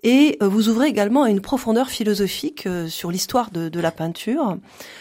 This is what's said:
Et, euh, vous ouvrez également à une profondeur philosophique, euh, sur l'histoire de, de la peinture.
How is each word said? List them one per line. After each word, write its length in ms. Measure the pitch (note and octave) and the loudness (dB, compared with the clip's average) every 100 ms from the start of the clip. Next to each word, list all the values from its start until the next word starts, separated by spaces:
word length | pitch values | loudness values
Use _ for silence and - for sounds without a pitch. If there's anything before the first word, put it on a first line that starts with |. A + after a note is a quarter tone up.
| - | 4
Et, 320 | C4 D4+ - | 6 6 4
euh, 80 | G3+ | 2
vous 180 | G#3 G#3+ | 2 2
ouvrez 200 | A3+ C#4 | 2 2
également 360 | G#3 G#3 C4 | 2 2 4
à 60 | B3+ | 4
une 100 | G3 | 2
profondeur 500 | G3 C4 - A3+ C4 | 0 -4 0 0 0
philosophique, 760 | - G#3+ G3+ G3 - D4 - F#3+ | -2 -2 0 -2 -2 -8 -8 -6
euh, 240 | F3 E3 | -6 -6
sur 200 | - F3 | -8 -6
l'histoire 420 | F3+ - B3+ A3 | -6 -2 -2 -2
de, 180 | E3+ E3 | -4 -6
de 100 | E3+ | -2
la 120 | E3 | -2
peinture. 680 | E3 E3 E3+ - C#4 B3+ E3+ - - - - | -2 -8 -6 -4 -2 -2 -4 -10 -20 -20 -20